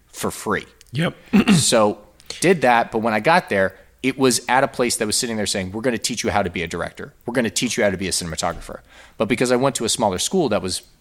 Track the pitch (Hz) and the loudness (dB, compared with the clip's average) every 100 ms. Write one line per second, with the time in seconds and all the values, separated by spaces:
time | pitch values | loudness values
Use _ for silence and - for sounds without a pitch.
0 | _ - 101 - - 90 - _ - 120 | _ -8 -6 -6 -4 -4 -4 _ -12 -4
1 | 170 - - 202 - 180 - 120 107 98 | -4 -4 0 2 4 4 4 4 4 2
2 | - _ - - 160 185 131 117 107 113 | -10 _ -16 -2 2 4 4 4 2 -2
3 | 113 107 110 175 - 101 95 - - _ | 0 0 2 2 2 0 0 -2 -20 _
4 | 127 135 131 110 - 127 135 - 123 - | -4 2 2 2 0 2 2 0 -2 -2
5 | 107 - 123 113 101 104 92 107 123 113 | -2 -2 -4 -4 -4 -4 -6 -4 -4 -2
6 | - 117 110 98 95 90 82 87 82 - | -4 -4 -2 0 -2 -4 -6 -6 -8 -10
7 | - _ - - 113 - 123 110 104 92 | -16 _ -6 -2 -2 -2 -4 0 0 0
8 | 92 - 87 80 90 82 - - _ - | -4 -4 -6 -4 -4 -6 -10 -16 _ -20
9 | - - 107 120 123 123 139 - 113 - | -14 -4 -2 0 2 2 2 -2 -4 0
10 | 110 90 - 190 143 107 92 87 - _ | 0 0 -2 0 0 0 -4 -8 -12 _